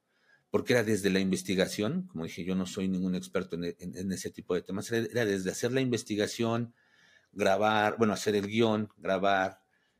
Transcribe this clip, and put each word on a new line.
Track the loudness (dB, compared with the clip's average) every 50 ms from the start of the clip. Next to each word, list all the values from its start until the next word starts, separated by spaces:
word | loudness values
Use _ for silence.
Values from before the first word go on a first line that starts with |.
| _ _ _ _ _ _ _ _ _ _
porque | -2 0 2 2 2
era | 2 4
desde | 2 2 2 2 2
la | 2 2
investigación, | 2 2 0 0 0 0 0 2 0 0 0 -2 -2 -2 -2 -4 -6 -8
como | -8 -8 -8
dije, | -8 -8 -8 -4
yo | -2 -2
no | -2 -2
soy | -2 -4 -4 -2 -2
ningún | -2 0 0 -2 -2
experto | -4 -4 -4 -4 -4 -4 -4 -6
en, | -6 -6 -6 -6 -8
en, | -10 -12 -10
en | -8 -6 -6
ese | -6 -6 -6 -8
tipo | -10 -10 -6 -4 -4
de | -2
temas, | -2 -4 -6 -6 -4 -2
era, | -2 -2 -2 -2
era | -2 0 0
desde | 0 0 0 -2 -4
hacer | -4 -2 -2 -2
la | 0 0
investigación, | 0 0 0 -2 -2 -2 -2 0 0 -2 -2 -2 0 0 0 0 -2 -6 -10 _ _ _ _ _ _ _ _ _ _ _
grabar, | -4 0 2 4 4 4 4 4 4 4 4 2 2 2
bueno, | 2 2 2
hacer | 2 0 0 0
el | 0 0 0
guión, | 2 2 4 4 4 2 -2 -4 _ -6
grabar, | -2 -2 0 2 2 2 2 2 2 0 -4 -8 _ _ _ _ _ _ _ _